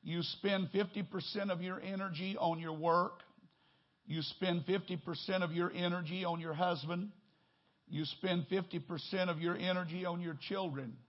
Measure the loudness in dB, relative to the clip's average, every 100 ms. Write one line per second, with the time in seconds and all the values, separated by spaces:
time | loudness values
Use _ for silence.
0 | -2 -2 -2 0 2 2 2 2 2 0
1 | -4 -4 -4 -2 0 0 -2 -4 -4 -4
2 | -2 -2 -2 2 2 0 -2 0 6 6
3 | 6 0 -20 -20 -20 _ _ _ _ _
4 | -6 -4 -4 -2 2 2 2 0 0 -4
5 | -4 -6 0 0 2 2 0 2 0 0
6 | -2 -2 -2 -2 -2 2 2 2 0 -2
7 | -4 -8 _ _ _ _ _ _ _ -4
8 | -4 -2 0 0 2 0 0 -6 -4 -8
9 | -2 0 2 2 0 2 2 0 0 -2
10 | -2 -2 -4 -6 -4 -2 -2 -2 -6 -10